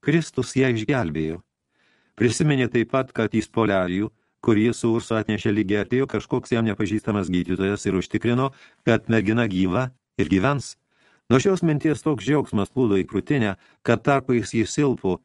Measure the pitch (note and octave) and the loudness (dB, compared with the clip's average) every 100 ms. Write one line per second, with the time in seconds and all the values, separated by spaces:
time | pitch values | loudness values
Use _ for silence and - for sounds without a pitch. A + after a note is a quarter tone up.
0 | - E3 D#3 - B2 C3 C3 A2+ A2 C3+ | 2 0 0 -6 -4 0 2 0 0 0
1 | F2 D#2 D#2 E2+ _ _ _ _ _ _ | 0 -2 -4 -6 _ _ _ _ _ _
2 | _ - A#2+ A2 D#3 C#3 B2 A#2+ A2 C3+ | _ 0 0 2 2 2 2 0 0 -2
3 | C3 - A2 A2+ - - G#2+ G2 F2+ F#2 | -2 -2 0 0 -2 0 2 2 0 -2
4 | G#2+ _ _ _ - G#2+ A2+ A2+ A#2+ A2+ | -4 _ _ _ 2 4 2 0 0 -2
5 | - A2 G#2 G#2+ A2+ G2+ G2 G#2 G2+ B2+ | -2 -4 -2 -2 0 0 0 -2 0 -2
6 | C3+ A2 - B2+ - A#2+ A2+ G2 G2+ G#2+ | -2 -4 -4 -6 -2 -2 0 -2 -2 -4
7 | - G#2 F2+ F2+ F2 F#2 F#2+ G2+ G2+ F#2 | -2 -2 0 -2 -2 -2 -2 -2 -2 -2
8 | F2 G#2+ A2 A#2+ C3+ - - _ - A2+ | -2 -4 -2 0 -2 -6 -20 _ 0 0
9 | - A2+ G2 A2+ A#2 F#2 F#2 F#2+ B2+ _ | 2 0 2 0 0 0 0 0 -4 _
10 | _ - E2+ F#2+ A2 C#3+ - - _ _ | _ -6 0 2 2 -2 -6 -18 _ _
11 | _ _ _ C3 G3 F#3+ E3+ D3 D#3+ C#3+ | _ _ _ 2 4 2 2 2 0 0
12 | D#3+ C3 G#2+ D3 - G#2+ G2 - B2 G2 | -2 -2 0 0 0 -2 -2 0 2 2
13 | F2+ G#2 - D3 G#2+ G2 _ _ - A2+ | 0 -4 0 0 0 -2 _ _ 0 0
14 | D3 C#3 C3 B2 G#2+ A#2 G#2+ - D3 A#2+ | 2 0 2 -2 0 -2 -2 0 0 0
15 | G2 F2+ | -2 -4